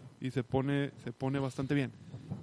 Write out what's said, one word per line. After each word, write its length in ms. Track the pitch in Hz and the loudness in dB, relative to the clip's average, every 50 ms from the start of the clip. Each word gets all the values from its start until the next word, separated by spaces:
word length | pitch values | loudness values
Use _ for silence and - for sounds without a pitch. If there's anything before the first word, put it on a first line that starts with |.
| - - - - | -18 -18 -10 -4
y 100 | - 131 | -4 0
se 120 | - 135 117 | 2 0 0
pone, 480 | - - 131 131 139 143 143 143 139 - - - | 2 2 2 4 4 4 2 2 0 -2 -8 -8
se 80 | 123 120 | -8 -6
pone 260 | - 131 131 135 139 | -2 0 0 2 2
bastante 340 | 135 131 - - 139 131 147 | 0 0 0 -2 0 2 4
bien. 180 | 143 135 - - - - - - - - - - - | 4 2 2 -2 -8 -16 -14 -12 -12 -8 -8 -8 -8